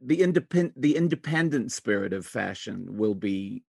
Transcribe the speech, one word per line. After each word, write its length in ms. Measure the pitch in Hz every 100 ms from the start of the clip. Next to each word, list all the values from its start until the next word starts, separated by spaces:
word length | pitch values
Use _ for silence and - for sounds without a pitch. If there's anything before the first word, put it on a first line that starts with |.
the 180 | 127 165
independ-, 540 | 180 175 - 175 175 131
the 200 | 147 160
independent 760 | 170 - 151 160 165 143 113
spirit 400 | - - 101 98
of 140 | 95 90
fashion 720 | 110 98 98 - 98 92 104
will 180 | 107
be 480 | 98 104 95 98 123